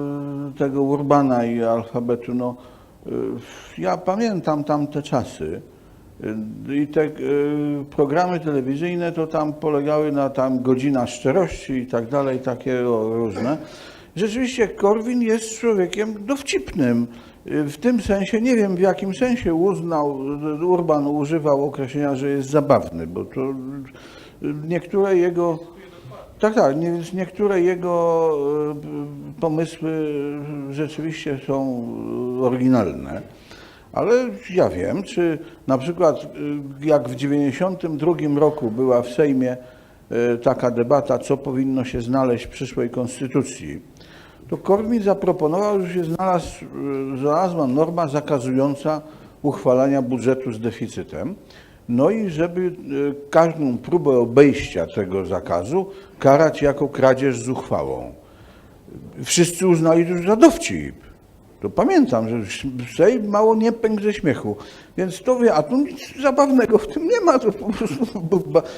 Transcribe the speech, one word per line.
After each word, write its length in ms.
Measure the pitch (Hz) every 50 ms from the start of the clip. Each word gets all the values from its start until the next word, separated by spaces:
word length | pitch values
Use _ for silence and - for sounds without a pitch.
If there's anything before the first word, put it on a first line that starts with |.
| 143 143 143 143 143 143 143 139 143 143 131
e, 20 |
tego 240 | - 147 139 135 139
Urbana 640 | 139 135 143 143 143 139 147 143 139 131 127 120 117
i 180 | 117 117 117 117
alfabetu, 680 | 113 113 117 113 - - 123 120 123 120 120 - 127 120
no, 220 | 123 123 123 123 - - - - - - - - - -
e, 60 | - 120 123 117 57 58 120 - - - - - - -
ja 200 | 160 165 185 180
pamiętam 680 | 170 - 185 190 214 240 226 202 170 - 160 151 147 139
tamte 400 | 156 151 147 143 143 - 147 143
czasy, 580 | - 156 123 98 90 - - 80 78 87 - - - - - - - - - - - - - - 107 110 110 107 107 107 104 107 123
e, 60 | 139
i 120 | 147 151
te, 140 | 147 147 160 151
e, 80 | 151 151 - 131 131 143 143 143 147 147 147 147 147 147 143 139 143 -
programy 440 | - 147 135 143 175 180 180 180 160
telewizyjne 720 | 156 156 143 139 123 135 139 143 170 175 175 175 175 170
to 160 | 165 165 156
tam 260 | 160 - 160 151 151 147
polegały 580 | - - 156 151 143 143 151 151 151 151 151
na 180 | 143 143 139 135
tam 320 | 135 135 131 131 131 123
godzina 460 | 123 131 131 127 135 147 139 127 120
szczerości 680 | - - - - 135 139 190 175 165 - - - - 135
i 140 | 127 123
tak 200 | - - 117 117
dalej, 320 | 117 139 143 139 135 131 127
takie, 500 | 131 135 120 - - 131 127 123 123 123
o, 240 | 117 110 110 113 113
różne. 440 | 117 117 110 98 98 110 127 156 156 - - - - - - - - - - -
Rzeczywiście 520 | 160 214 214 208 254 262 240 262 247 214
Korwin 540 | 185 - - 202 196 214 226 220 247 247 247
jest 380 | 233 220 220 226 226 - - -
człowiekiem 680 | 240 233 214 190 180 170 - 202 214 220 214 208 202
dowcipnym. 840 | 214 285 277 - - 392 370 - - - 185 131 120 117 117 120 120 - - - - - - -
E, 180 | - 135 151 151
w 140 | 143 147
tym 240 | - - 247 247 220
sensie, 400 | 185 - 196 196 190 - - 214
nie 140 | 226 262 247
wiem, 200 | 226 202 196 185
w 40 | 170
jakim 340 | 190 190 180 - 196 196 190
sensie 400 | - 254 254 240 240 - 180 165
uznał, 680 | 160 180 202 180 160 165 170 160 151 147 143 139 131 135 139 147 147 151 151 151 147 170
Urban 400 | 180 180 175 170 160 151 147 139
używał 580 | 143 147 151 139 143 165 160 147 151 139 139 143
określenia, 500 | 147 143 143 135 120 135 147 147 143 139
że 140 | 127 139 139
jest 200 | 143 139 131 131
zabawny, 580 | 147 151 139 139 131 104 - - 85 82 82
bo 180 | 82 90 98 95
to, 160 | - - 135
e, 120 | 131 135 135 131 127 131 139 143 135 131 - - - - - - - - - - 147 147 147 151 151
niektóre 500 | 165 175 170 170 - - 196 196 196 190
jego... 420 | 175 175 180 175 175 175 170 160 156 - - - - - - - - - - - - - - - -
Tak, 160 | 214 214 220
tak, 220 | 233 175 139 139
nie, 140 | 156 170 170
więc 220 | 170 170 165 170 180
niektóre 480 | 185 180 170 - - 208 202 196 180
jego, 680 | 175 185 185 180 175 180 175 170 170 170 165 165 160 160 156 143 139 143 147 151 151 151
e, 680 | 151 147 151 151 147 147 143 147 143 143 143 143 143 -
pomysły 520 | 165 160 156 160 165 160 - - 160 160 160 156 156 151 147 143 143 147 147 147 143 151 147 143 139 139
rzeczywiście 720 | 139 147 156 147 - 151 156 160 156 - - 151 139 131 -
są, 400 | - 135 135 135 131 123 120 117 117 113 113 113 113 117 120 123 123 127 127
e, 40 | 131
oryginalne. 800 | 120 127 123 127 131 127 117 101 80 71 67 67 65 - 98 - - - - - - - - - - - - - - -
Ale 180 | - 151 196 240 254 254 233 196 202 - -
ja 200 | 180 185 139 101
wiem, 340 | 92 90 92 92 110 190 190
czy 360 | - - 175 175 165 156 147 - - - - -
na 100 | - 135
przykład, 460 | 123 135 175 170 175 180 156 - - -
e, 40 | - - 147 147 147 147 147 139 139 139 135 143
jak 240 | 156 151 143 127 123
w 60 | 131
dziewięćdziesiątym 840 | 123 139 139 143 147 143 139 127 - 180 190 185 175 - 165 156
drugim 400 | 139 156 170 170 151 151 147 143
roku 340 | 143 151 147 151 - 117 113
była 300 | 107 123 131 127 123 120
w 80 | 120 -
Sejmie, 480 | - - 156 143 135 127 127 123 127 123 - - - - - - - - - -
e, 260 | - 117 120 120 120
taka 340 | 120 - 139 123 - 127 123
debata, 480 | 113 117 117 123 147 139 139 - 127 120
co 180 | - - 139
powinno 460 | 131 - 139 127 131 135 135 131 131 120
się 180 | - - 123
znaleźć 440 | 113 117 131 135 131 127 120 110 -
w 40 | -
przyszłej 400 | - - 139 - - 131 120 120
konstytucji, 920 | - 127 123 120 - - 139 127 - 143 120 - - - 85 73 71 - - - - - - - - - - - - - - -
to 80 | 170
Korwin 460 | 143 - - 190 202 220 220 240 226 196
zaproponował, 800 | 202 190 202 - 180 175 180 160 151 165 190 208 208 208 196
że 120 | 185 170 170
się 100 | 180 170
znalazł, 640 | 160 165 180 185 190 180 170 - - - - 131 131 135 135 139 139 139 135 135 135 139
e, 40 |
znalazła 500 | 127 139 147 147 170 190 180 175 165 147
norma 400 | 127 127 147 165 165 170 175 165
zakazująca 920 | 143 139 147 139 - 151 131 120 131 127 131 135 143 139 - - 156 156 151 - - - - - - - -
uchwalania 600 | - 143 135 - - 143 127 127 135 139 139 139
budżetu 500 | 127 120 127 120 110 131 131 131 - 127
z 80 | 110 107
deficytem. 760 | 113 113 107 - 117 101 - - - - 80 78 95 151 202 - - - - - - - - - - -
No 200 | 120 123 143 180
i 200 | 220 226 214 185
żeby, 320 | 151 151 170 175 170 185
e, 680 | 185 180 - - 131 135 139 139 143 143 139 - - -
każdą 480 | - 160 165 165 160 156 147 131 120
próbę 420 | - - - 165 175 147 143 131 123
obejścia 680 | 117 117 117 139 147 143 113 95 90 - - 90 82
tego 380 | - - 113 98 92 95 98 92
zakazu 600 | 85 95 87 80 - 87 87 92 113 156 190 185 - - - - - - -
karać 420 | - 135 139 147 160 151 - -
jako 260 | 143 143 135 - 147
kradzież 560 | 131 - - 131 131 127 120 135 139 123 117 110
z 60 | 127
uchwałą. 640 | 127 - - - 110 85 71 67 65 64 62 - - - - - - - - - - - - - - - - - - - - - - 147 131
Wszyscy 440 | - - 175 170 170 - - 185
uznali 380 | 185 170 160 160 160 165 170 170
to 60 | 170
już 160 | 180 175 170
za 80 | 190 220
dowcip. 600 | 226 339 302 - - - - 95 78 73 67 64 - - - - _ _ - - - - - - -
To 80 | - 101
pamiętam, 600 | - - 214 330 392 330 254 - 127 110 113 110
że 60 | 117 117 107 104 - - - 139 127 123 123 120 -
Sejm 320 | 143 165 214 254 240 208 208
mało 260 | 202 208 220 220 226
nie 160 | 220 220 233
pękł 320 | 226 226 - 220 220 208 202
ze 100 | 214 202
śmiechu. 420 | - - 151 117 - - 107 101 - - - - - - - -
Więc 240 | 170 190 185 165 -
to 180 | - 254 254 247
wie, 140 | 240 226 165
a 100 | 151 -
tu 140 | - 247
nic 440 | 269 294 - - - - - - 262
zabawnego 560 | 269 277 254 285 277 277 254 254 226 214 233
w 100 | - -
tym 200 | - - - 330
nie 140 | 359 480 466
ma. 180 | 381 339 269 254
To 120 | 247 214
po 220 | 196 - - 208 196
prostu, 320 | - 226 196 254 277 247 - - 202 165 160
<laughs> 240 | 196 175 160 147 147
ba-, 100 | 165 - - -